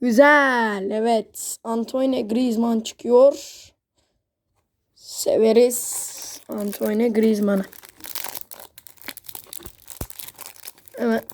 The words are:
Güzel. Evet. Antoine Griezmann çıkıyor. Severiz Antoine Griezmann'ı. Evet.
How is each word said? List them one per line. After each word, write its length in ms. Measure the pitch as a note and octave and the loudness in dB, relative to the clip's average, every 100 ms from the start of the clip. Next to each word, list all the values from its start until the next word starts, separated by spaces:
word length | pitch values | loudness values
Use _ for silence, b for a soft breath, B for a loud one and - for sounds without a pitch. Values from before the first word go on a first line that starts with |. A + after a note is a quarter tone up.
Güzel. 920 | B3 A3+ C#4+ D4 C4+ B3 A3 G3+ G3 | 2 6 8 6 4 2 -2 -2 -4
Evet. 640 | G#3+ A3+ A3+ G#3 - - - | -2 0 0 -2 -12 -12 -10
Antoine 580 | A#3 A3+ A3+ C4 C4+ B3+ | -6 -4 -4 -2 -2 -2
Griezmann 580 | G#3+ A3+ B3+ A3 A#3 A3+ | -2 -2 0 0 0 -2
çıkıyor. 880 | A3 - A#3 A#3+ C#4 D4+ - - - _ _ _ _ _ _ _ _ _ _ _ _ | -4 -8 2 6 6 4 -6 -20 -20 _ _ _ _ _ _ _ _ _ _ _ _
Severiz 1500 | _ - - - - A3 A3 B3 A#3+ - - - - - - - | _ -14 -6 -2 2 4 6 4 2 -6 -8 -10 -12 -16 -18 -12
Antoine 600 | G#3+ G3+ G3+ A3 G#3+ A#3+ | -8 -8 -4 -2 0 0
Griezmann'ı. 560 | A3 A3 G#3 G#3 G3 G3 - - - - - - - - - - - - - - - - - - - - - - - - - - - - - - - - - | 2 2 2 2 0 -2 -12 -20 -18 -12 -10 -10 -12 -16 -20 -20 -20 -20 -20 -20 -20 -20 -20 -18 -18 -18 -20 -20 -16 -16 -18 -20 -18 -20 -20 -20 -20 -18 -4
Evet. 260 | A#3+ A3+ - | -2 -2 -4